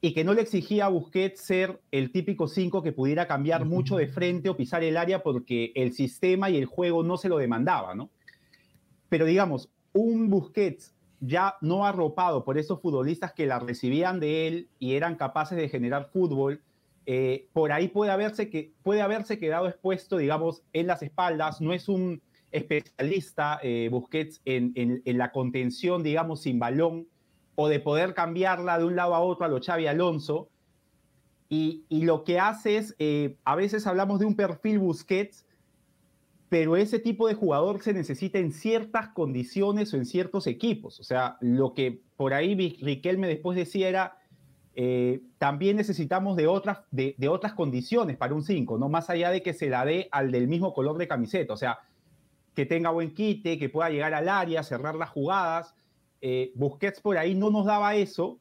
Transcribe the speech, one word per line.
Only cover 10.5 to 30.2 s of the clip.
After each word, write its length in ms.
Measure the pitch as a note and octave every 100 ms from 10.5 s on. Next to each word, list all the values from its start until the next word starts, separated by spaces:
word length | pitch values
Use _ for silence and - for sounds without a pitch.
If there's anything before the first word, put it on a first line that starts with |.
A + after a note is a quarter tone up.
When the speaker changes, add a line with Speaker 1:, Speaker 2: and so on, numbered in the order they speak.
| - G3 - - _ _ _
Speaker 1:
ya 340 | C3 E3 F#3+ F#3+
no 260 | D3+ F#3 G3+
arropado 580 | F#3 D#3 D3+ F3+ D3
por 140 | B2+ C#3
esos 220 | D3+ F3
futbolistas 520 | F3 C#3+ C3 E3 F3+
que 140 | - D3
la 120 | B2
recibían 640 | B2 A#2 B2 C#3 F3+ F#3
de 260 | D3+ D#3+ D#3+
él 220 | E3 - _
y 160 | B2+
eran 220 | C3+ E3 E3
capaces 400 | C3+ D3+ D#3 F3
de 120 | D3
generar 420 | C#3 A#2+ C#3 C#3
fútbol, 480 | F#3+ F3 C#3 C#3 D3 _ _ _ _ -
eh, 420 | B2+ C3 C3 -
por 200 | - D3+
ahí 160 | D3 F3+
puede 240 | G3 G#3
haberse 380 | G3 G#3+ G#3+ G#3+
que-, 220 | D#3+ D3+ _
puede 180 | - G#3
haberse 380 | G3+ A3 G#3+ D#3
quedado 280 | D#3+ D#3+ F#3
expuesto, 520 | F3+ F#3+ F#3 - F#3
digamos, 440 | C#3+ D#3 E3 D#3 _
en 160 | E3 E3+
las 140 | F3
espaldas. 580 | C#3+ - F3+ D#3 D#3 -
No 120 | D#3
es 160 | F3+ F3+
un 320 | F#3+ F#3 E3 _ _ _
especialista, 1040 | D3+ D3+ D3+ - - C#3 F#3+ - - D3 D3+
eh, 260 | C3 A#2+ A#2
Busquets 520 | B2 B2 D#3 D#3 D#3
en, 280 | - C3 B2
en, 280 | B2 A#2+ B2
en 140 | C3 B2
la 140 | A#2+
contención, 680 | C#3 B2+ C3 B2+ B2 F3 F3+
digamos, 400 | D#3 D#3 E3 D3
sin 160 | - B2
balón, 480 | A#2 C3+ E3 E3 E3 _ _ _ _ -
o 100 | D3+
de 120 | D3
poder 320 | D3+ D3 F#3
cambiarla 680 | E3+ E3+ E3+ F#3+ F3+ F3+ E3+
de 60 |
un 120 | E3+ F3
lado 180 | F3
a 60 | E3+
otro 260 | F3+ E3+ E3+
a 20 |
lo 140 | C3+
Xavi 240 | - E3+ D#3
Alonso. 640 | D3+ F3 D#3+